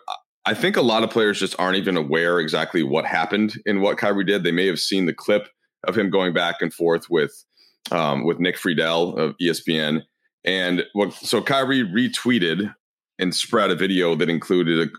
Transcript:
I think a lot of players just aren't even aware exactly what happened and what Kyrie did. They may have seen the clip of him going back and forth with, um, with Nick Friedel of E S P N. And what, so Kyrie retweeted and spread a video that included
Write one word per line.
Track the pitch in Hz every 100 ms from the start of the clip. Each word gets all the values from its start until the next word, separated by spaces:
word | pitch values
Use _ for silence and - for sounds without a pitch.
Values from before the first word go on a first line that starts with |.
| - - _ _ 98
I |
think | 110 180 208
a |
lot | 127 110
of | 113
players | 120 104 98
just | 95 -
aren't | 92 95
even | 95 90
aware | 71 80 85 87
exactly | 78 82 80 90
what | 71 76
happened | - 87 80 101 107 - 104
and | 98
what | 98 -
Kyrie | 104 101
did. | 95 101
They | 87
may | 85 95
have | 82
seen | - 98 87
the |
clip | 76 - 104 - _ _ _ -
of | 98
him | 98
going | 98 90
back | 85 85 85
and | 85
forth | - 85 82 -
with, | 82 73 - _ _ _ _ -
um, | 85 76 71 76
with | 82
Nick | 90 -
Friedel | 95 80 82 82 87 -
of | 78 -
E | 87
S | 80
P | - 80
N. | 76 78 - _ _ _ 87
And | 92 90 90 -
what, | 101 98
so | - - 113
Kyrie | - 135 131 135
retweeted | 107 101 123 - 127 120 85 82 104 - _ _ _ -
and | 92
spread | 85 - 117 98
a | 85
video | 95 92 85
that | 80 85
included | 82 - 92 82 82 82